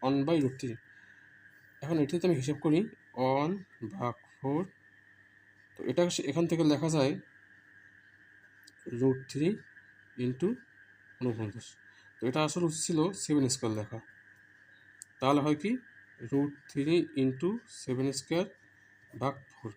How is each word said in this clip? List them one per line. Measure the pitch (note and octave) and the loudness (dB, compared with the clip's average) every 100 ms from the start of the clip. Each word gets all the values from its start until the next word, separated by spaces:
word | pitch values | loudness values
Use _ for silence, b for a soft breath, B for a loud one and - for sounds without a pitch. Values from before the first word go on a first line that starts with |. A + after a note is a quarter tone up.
| B2+ | 2
one | C#3 C#3 | 2 2
by | E3 | 2
root | C3+ C3 | 2 -2
three। | B2+ A2+ _ B B B B B - - - - | -8 -8 _ B B B B B -20 -20 -20 -14
এখন | C#3+ E3 | -4 0
এটা | C#3 E3+ | 2 2
যদি | F3+ | 2
আমি | D#3 | 2
হিসাব | B2+ D3 E3 | 0 -2 2
করি, | D3+ A3 - _ - | 2 2 -6 _ -2
ওয়ান | C3 C3+ D3 G3 F#3 - A2 G2 | 2 2 2 -2 -8 -12 -12 -4
ভাগ | A#2+ A#2 - _ | -4 -6 -14 _
ফোর, | C3+ D3 F#3+ - _ - _ - - _ _ _ - - | -4 -2 -4 -10 _ -20 _ -20 -20 _ _ _ -20 -10
তো | - | -4
এটা | B2+ F3 - | 2 2 2
সে-, | - | -2
এখান | C#3+ E3+ | 0 2
থেকে | E3 E3 | 4 4
লেখা | C#3+ D#3+ D#3+ | 4 2 2
যায় | C3+ F#3 - - - - _ - - - - _ - - - - - _ - A#2+ | 2 0 -8 -20 -20 -20 _ -20 -20 -20 -20 _ -20 -20 -20 -20 -20 _ -10 0
root | C3 C3 C3 | 2 2 -4
three | C#3 D#3 A3 - - - - - - | -2 0 -2 -8 -20 -20 -20 -20 -4
into | B2 B2+ F3+ B3 - - - - - - | -4 0 -2 -2 -10 -20 -20 -20 -20 -6
ঊনপঞ্চাশ, | B2+ A2 A2 A2 - - - B B - | -4 -4 -6 -8 -16 -20 -20 B B -6
তো | A#2 | -2
এটা | C3+ D#3 | 0 0
আসলে | E3 E3+ | 0 -2
উচিত | D#3 - | -2 -2
ছিল | E3 D#3+ G3 | 2 0 -2
সেভেন | - D3+ C3 | 0 2 2
স্কয়ার | - A2+ G#2+ | 0 -2 -4
লেখা, | G#2+ A2+ - - - - - - - B B B - _ | -6 -10 -14 -20 -20 -20 -20 -20 -20 B B B -20 _
তাহলে | B2+ C#3+ C#3+ | 2 4 4
হয় | D3 | 0
কি | G3 B3+ - - - - A#2+ | 0 -4 -6 -20 -20 -18 -2
root | C#3 C#3+ C#3+ - | 0 0 -4 -10
three | C#3+ C#3 E3+ D3+ - | -4 2 2 2 0
into | C3 C3 E3+ A3+ - - | 0 0 -2 -4 -8 -16
seven | - B2+ C3+ C3+ | -6 -2 -2 -2
square | - E3 F#3+ - - _ _ _ _ A#2 | -2 -2 -2 -6 -20 _ _ _ _ -4
ভাগ | B2+ C3+ - | -4 -4 -14
ফোর। | - A#2 | -14 -14